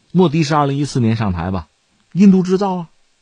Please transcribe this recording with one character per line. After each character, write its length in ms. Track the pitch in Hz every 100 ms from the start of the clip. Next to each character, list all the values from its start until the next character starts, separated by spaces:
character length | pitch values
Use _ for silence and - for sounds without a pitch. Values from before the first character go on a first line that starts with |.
| _
莫 180 | 170 175
迪 140 | 160
是 120 | 147
二 120 | 156 143
零 100 | 139
一 80 |
四 160 | 147 135
年 160 | 113 113
上 160 | 107
台 180 | 87 87
吧， 180 | 95 - _ _ _ _
印 200 | 170 202
度 100 | 185
制 160 | 180 185
造 160 | 202
啊， 140 | 180 165 _ _ _